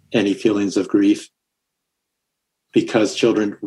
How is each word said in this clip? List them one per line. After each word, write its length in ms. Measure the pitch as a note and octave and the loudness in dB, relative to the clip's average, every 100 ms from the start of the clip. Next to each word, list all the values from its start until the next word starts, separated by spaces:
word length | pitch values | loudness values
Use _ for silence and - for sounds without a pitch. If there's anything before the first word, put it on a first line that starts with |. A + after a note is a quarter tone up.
| _ | _
any 220 | A#2 G2+ | -2 0
feelings 420 | F#2+ A2 G2+ G2+ G2+ | 0 0 0 -2 -2
of 120 | F#2 | 0
grief, 420 | G#2 G2+ G#2 - _ _ _ _ _ _ _ _ _ _ _ _ _ _ | 2 4 2 -4 _ _ _ _ _ _ _ _ _ _ _ _ _ _
because 420 | G#2+ - A#2 G2+ | -2 0 0 -2
children 420 | - A#2 G#2 G#2 - | 0 0 2 -2 -6